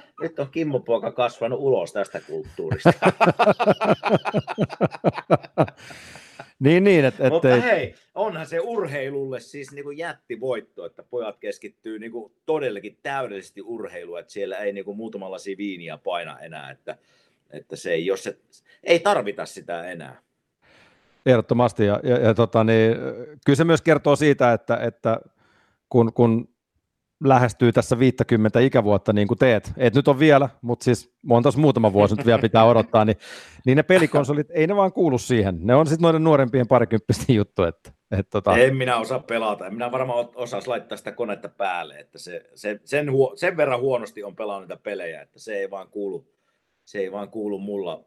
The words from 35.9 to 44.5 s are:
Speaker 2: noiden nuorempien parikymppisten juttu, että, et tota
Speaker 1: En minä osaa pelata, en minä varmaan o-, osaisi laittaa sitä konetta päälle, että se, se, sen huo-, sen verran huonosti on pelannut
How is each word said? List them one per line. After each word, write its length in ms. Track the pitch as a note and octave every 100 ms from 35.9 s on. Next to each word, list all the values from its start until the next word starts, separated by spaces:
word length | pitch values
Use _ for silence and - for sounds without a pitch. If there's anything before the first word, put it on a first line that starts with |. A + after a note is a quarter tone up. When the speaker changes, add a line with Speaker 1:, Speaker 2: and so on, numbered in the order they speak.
| D#3+
Speaker 2:
noiden 240 | E3 D#3+
nuorempien 440 | D#3+ D3 B2+ B2+ A#2
parikymppisten 680 | B2+ A#2 A2 - A2+ - A#2
juttu, 280 | G2+ -
että, 280 | E2+ - - _ _
et 180 | G2 G2
tota 280 | G#2 G2 G2+
Speaker 1:
En 180 | C3 C3+
minä 220 | B2+ A#2+
osaa 220 | A2 C3
pelata, 480 | - A#2 A2 G2+ F#2
en 60 |
minä 180 | A2 B2
varmaan 280 | C3 B2+ A#2+
o-, 120 | A#2+ B2
osaisi 320 | A#2 G2+ A2
laittaa 300 | A#2+ B2 G#2
sitä 140 | -
konetta 380 | - A2+ G2 -
päälle, 500 | - G2 F2 D#2+ C#2+
että 200 | D2 E2
se, 260 | F2+ E2+ - _
se, 240 | G#2 G#2
sen 280 | - C#3+ D3
huo-, 220 | C3 C3 -
sen 220 | F3 E3+
verran 220 | C#3+ B2
huonosti 440 | C3+ B2 G#2+ -
on 120 | G2+ F2+
pelannut 340 | A2